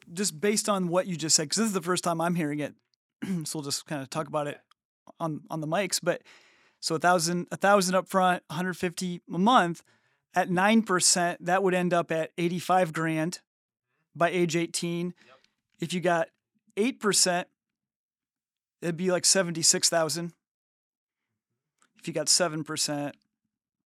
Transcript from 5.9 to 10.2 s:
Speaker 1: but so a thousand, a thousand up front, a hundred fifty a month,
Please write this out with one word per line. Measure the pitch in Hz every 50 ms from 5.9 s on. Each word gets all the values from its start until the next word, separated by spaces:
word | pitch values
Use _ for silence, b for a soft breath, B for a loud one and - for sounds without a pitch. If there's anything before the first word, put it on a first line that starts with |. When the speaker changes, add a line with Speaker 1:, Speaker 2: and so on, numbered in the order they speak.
| - - -
Speaker 1:
but | 175 160 - b b b b b b b b b b b b -
so | - 165
a | 151
thousand, | 165 175 180 185 156 170 175 175 170 -
a | - -
thousand | - 196 202 208 185 185 185
up | 190 180 -
front, | - 190 185 180 180 - - -
a | 147
hundred | 156 180 185 175
fifty | - - 180 165 - 190 180 175 170 - -
a | 170 165
month, | 190 226 262 233 180 170 165 - - _ _ _ _ _ _ _